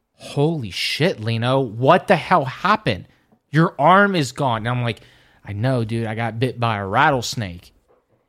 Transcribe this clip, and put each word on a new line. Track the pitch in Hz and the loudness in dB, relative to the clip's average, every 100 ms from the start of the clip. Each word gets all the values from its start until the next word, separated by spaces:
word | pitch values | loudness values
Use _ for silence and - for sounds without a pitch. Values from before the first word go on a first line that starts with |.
| _ | _
"Holy | _ - - 151 165 110 | _ -8 0 0 0 -6
shit, | - - - 165 127 | -6 -4 -2 -2 -2
Lino, | 110 113 120 135 | -4 -2 0 0
what | 131 113 131 185 - | 0 0 4 4 4
the | 180 | 0
hell | - 180 | 2 0
happened? | 131 - 180 220 - 92 - _ _ _ - | 0 -4 -2 0 0 -4 -8 _ _ _ -2
Your | 147 170 - | 2 2 2
arm | 147 185 202 180 | 4 6 4 2
is | 127 | -2
gone." | - 139 113 113 | -2 -2 -2 -2
And | |
I'm | 123 | -2
like, | 120 110 - _ _ _ | -4 -6 -12 _ _ _
"I | - | -10
know, | 101 127 131 | -4 0 0
dude, | 110 113 113 | -2 -4 -4
I | 110 | -4
got | 117 113 | -6 -2
bit | 127 120 | -4 -2
by | 117 104 | -2 -2
a | 98 | 0
rattlesnake." | 110 151 135 - - 98 87 - _ _ _ _ _ | 4 4 2 -2 -6 -8 -10 -18 _ _ _ _ _